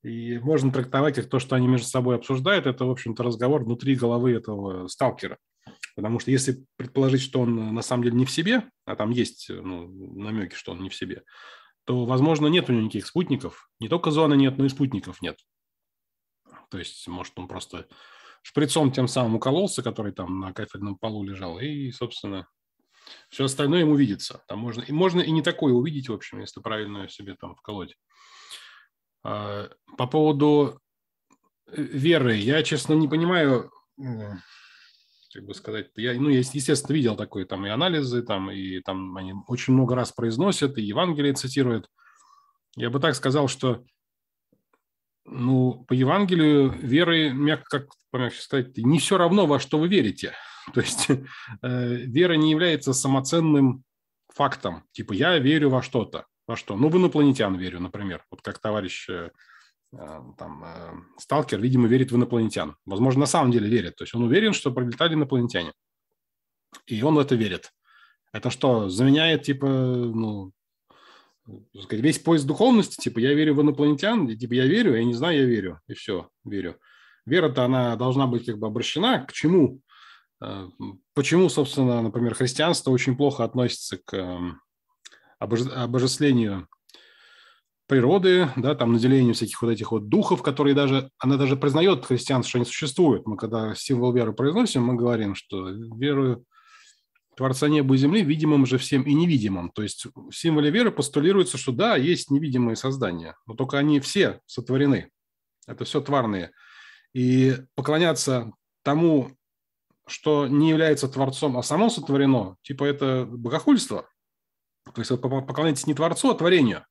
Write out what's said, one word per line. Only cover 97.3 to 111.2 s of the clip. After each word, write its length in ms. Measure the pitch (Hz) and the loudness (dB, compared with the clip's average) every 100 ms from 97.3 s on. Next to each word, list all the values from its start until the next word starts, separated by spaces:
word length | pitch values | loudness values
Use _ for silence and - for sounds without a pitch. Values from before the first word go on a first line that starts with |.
| - | -4
Творца 320 | 131 131 151 | -4 0 2
неба 260 | 151 135 | 2 4
и 40 | 135 | 4
земли, 240 | 139 208 | 4 4
видимым 440 | 160 156 156 147 127 | 2 2 4 4 4
же 120 | 127 | 2
всем 240 | - 139 | 0 0
и 100 | 139 | 2
невидимым. 560 | 147 175 147 107 95 87 | 2 4 2 0 -4 -6
То 120 | - | -6
есть 240 | 107 - - | -8 -8 -16
в 180 | - - | -18 -18
символе 380 | - 165 151 147 | -4 0 2 2
веры 200 | 185 233 | 2 2
постулируется, 640 | - 135 151 160 196 175 131 | 0 -2 2 4 4 2 -2
что 140 | - | -4
да, 240 | 117 214 190 | 0 2 2
есть 340 | 139 160 - | 2 0 0
невидимые 460 | 139 156 127 120 113 | 0 0 0 0 0
создания, 600 | 135 135 110 85 82 - - | -4 -2 -4 -4 -10 -16 -18
но 80 | |
только 240 | 110 135 143 | -6 -2 0
они 220 | 147 147 | 2 2
все 400 | 135 202 147 90 _ | 0 0 0 0 _
сотворены. 640 | - 117 131 143 117 - _ _ _ _ _ - | -12 -2 2 4 2 -2 _ _ _ _ _ -20
Это 180 | 104 | -12
всё 160 | 120 151 | -4 -4
тварные. 520 | - 139 117 98 85 _ - - - - _ | 0 0 0 -4 -8 _ -20 -20 -20 -20 _
И 420 | 127 127 127 131 135 - - | -2 2 4 4 2 -6 -8
поклоняться 760 | 139 151 170 147 - 127 113 - _ _ | -2 2 2 0 0 -2 -4 -14 _ _
тому, 480 | - 147 170 151 120 - _ _ _ _ _ _ - | -2 2 4 2 0 -12 _ _ _ _ _ _ -18
что 400 | - 151 151 139 | -8 0 0 2
не 220 | 143 160 | 2 4
является 380 | 160 160 147 135 | 4 2 2 -2
Творцом, 500 | 131 | -2